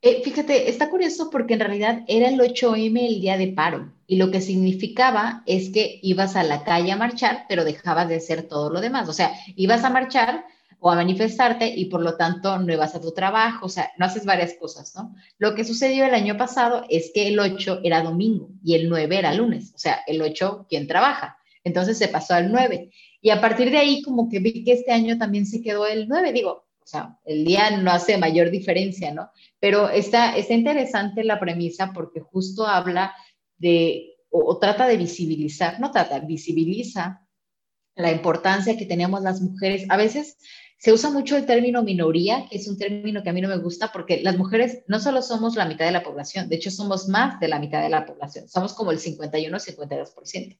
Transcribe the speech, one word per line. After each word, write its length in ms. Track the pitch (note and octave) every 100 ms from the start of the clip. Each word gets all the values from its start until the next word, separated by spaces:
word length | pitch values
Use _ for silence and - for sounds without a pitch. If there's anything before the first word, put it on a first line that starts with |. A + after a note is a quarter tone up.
Eh, 200 | A#3+ A#3+
fíjate, 460 | - D4 D4 C#4 F3+
está 180 | A#3+ D4+
curioso 400 | F4+ F4 D#4+ D#4+
porque 240 | C#4 A#3
en 60 | A3
realidad 440 | G#3 G3+ G#3+ A#3 -
era 220 | A3 B3
el 100 | C4
ocho 340 | B3 B3 B3
eme 320 | A3 A3 A3+ A#3+
el 140 | G#3+
día 160 | F#3 F#3+
de 120 | F#3
paro, 440 | F#3+ D#3 C#3+ D3 - _
y 100 | F#3+
lo 140 | F#3
que 100 | F#3+
significaba 1000 | F#3+ F#3 F#3 F#3 G#3+ - B3+ A3 A3+ A#3 -
es 240 | F#3 F#3+
que 300 | G3+ G#3+ -
ibas 340 | F#3+ F3+ F#3+ F#3+
a 60 |
la 220 | D#3+ D3
calle 260 | - E3+ F3
a 60 | G3
marchar, 480 | A#3 A#3+ A#3+ - -
pero 160 | F#3
dejabas 440 | D#3 D3+ F3 D#3+ F3
de 80 | E3
hacer 320 | D#3+ D#3+ D#3+
todo 220 | D3+ D3
lo 100 | E3
demás. 280 | A3 C4 D#3+
O 40 |
sea, 220 | D#3 E3+ - - -
ibas 280 | F#3+ A#3
a 60 | B3+
marchar 560 | B3+ B3+ C4+ A3+ D#4+ - _ _ _
o 80 | F3
a 60 | F3
manifestarte 720 | F3 F#3+ A3 - B3 A3+ A3+ -
y 80 | F#3
por 100 | F#3
lo 160 | E3 E3
tanto 420 | E3+ F3 F#3+ F#3+
no 140 | F3+
ibas 220 | D#3+ D#3
a 60 | D#3+
tu 100 | D#3+
trabajo, 540 | E3 F#3 G#3+ A3+ A3+ F#3+
o 20 |
sea, 220 | F#3 - -
no 80 | F#3
haces 180 | G3
varias 300 | G3+ F#3 E3+
cosas, 400 | - D#3 - C#3+ -
¿no? 180 | A3 - _ _
Lo 180 | G#3
que 80 | G#3
sucedió 420 | A#3 A#3 C4+ C4+ C4
el 80 |
año 240 | A#3+ G3+ G#3
pasado 480 | B3 - A#3+ A#3+ A#3
es 220 | E3 D#3+
que 160 | G3+ G3+
el 100 | G#3
ocho 420 | G3 F#3 - F#3
era 160 | F3 E3
domingo 480 | E3 E3 A3 G#3 - -
y 120 | E3 E3
el 120 | E3
nueve 300 | E3 D3+ F#3+
era 160 | E3+
lunes, 380 | E3+ A#3 - -
o 40 | -
sea, 220 | D#3+ - -
el 160 | D#3+
ocho, 420 | D#3 D#3 F#3+ G#3 -
¿quién 160 | D#3 C#3+
trabaja? 500 | E3 B3+ C#4+ - - _ _
Entonces 340 | F3 F3 F#3 A3
se 100 | G#3
pasó 240 | D#3+ -
al 180 | F3 F3
nueve. 400 | A3+ B3+ G3 - _ - _
Y 80 | G#3+
a 140 | G#3
partir 280 | A3 A3 B3+
de 60 | D4
ahí 240 | C#4+ C#4
como 300 | C#4+ B3 A#3
que 80 | G3
vi 260 | G3 A3+
que 80 | -
este 200 | B3 B3
año 260 | A#3 A3+ A#3
también 260 | G#3+ G3+
se 160 | G3+ A3+
quedó 260 | A3+ G#3 G#3
el 220 | G#3+ G#3+
nueve, 240 | D4 F4+
digo, 320 | A#3+ G3 E3 _ _
o 40 | _
sea, 320 | D3+ D#3 - -
el 180 | D3+
día 320 | D#3 F#3+ G#3+ G3+
no 140 | F#3
hace 260 | F3 F3 G3+
mayor 340 | E3 D#3+ E3+
diferencia, 600 | F3 F3+ F3 G3 F#3 E3
¿no? 180 | D3 - _ _ _
Pero 300 | G3+ G3+ G#3
está, 440 | - G3+ A#3 A#3
está 200 | - G#3
interesante 680 | A#3 A#3 D4+ C4 G#3+ G3+ G3
la 140 | A3 G#3
premisa 540 | F#3 E3+ E3+ E3+ F#3+
porque 280 | F#3 D#3+ E3
justo 460 | - F#3+ F#3+ F#3+ A3
habla 480 | F#3+ F3 F3 F#3+ - - _ _ _
de, 560 | F3 E3+ E3 - - - _
o, 220 | E3+ D#3
o 60 | -
trata 300 | G3+ G#3 B3+
de 80 | A3
visibilizar, 840 | E3+ - E3 D#3 D3+ - E3+ F3
no 120 | C#4
trata, 300 | B3 E3 C#3
visibiliza 1080 | D#3 D#3 - D#3+ E3 G3+ A#3 G3+ F3 F#3+ _ _ _ _ _ _ _ -
la 140 | E3+
importancia 680 | D#3+ F3+ E3 F#3+ G3 F#3+ A3
que 80 | G3
tenemos 360 | F3 F3 F#3+
las 200 | F#3+ F#3
mujeres. 420 | F#3 - F#3+ G3 F#3+
A 80 | F#3+
veces 400 | G#3+ A#3+ D4 _ - - - _
se 160 | -
usa 160 | A3 C#4+
mucho 260 | C#4 C#4 C#4
el 80 |
término 380 | C#4 A#3+ B3 A#3+
minoría, 640 | A3 F#3 E3 D#3+ F#3 B3 C#4
que 60 | G3+
es 100 | G3+
un 120 | G3
término 440 | G3+ G#3 G#3 G#3
que 60 | F#3
a 60 |
mí 80 | F3
no 60 | F#3+
me 100 | F#3
gusta 340 | E3+ E3+ G#3+
porque 300 | F#3+ - F3
las 160 | F#3+ F#3
mujeres 440 | F#3 A3+ A#3+ A#3+ -
no 100 | G#3+
solo 220 | G#3 C4
somos 340 | B3+ A3+ A3+
la 120 | A3+ F3
mitad 180 | D3+
de 80 | E3
la 100 | F3+
población, 460 | E3 C#3+ C#3 F#3+ F#3
de 80 | E3
hecho 140 | G3
somos 360 | F#3 G3+ F#3+ F#3+
más 320 | G3 A#3 -
de 100 | E3
la 100 | D3+
mitad 240 | D3 D3+
de 80 | D3+
la 160 | D3+ D3+
población, 420 | D3 C#3+ D3 -
somos 240 | F#3 F#3+
como 180 | - G3+
el 80 | D#3+
cincuenta 400 | E3+ D#3 D3+ D#3
y 80 | D#3
uno, 140 | F3+
cincuenta 340 | - - C#3+
y 40 | C#3
dos 120 | C#3+
por 140 | - -
ciento. 300 | F#3 G3 -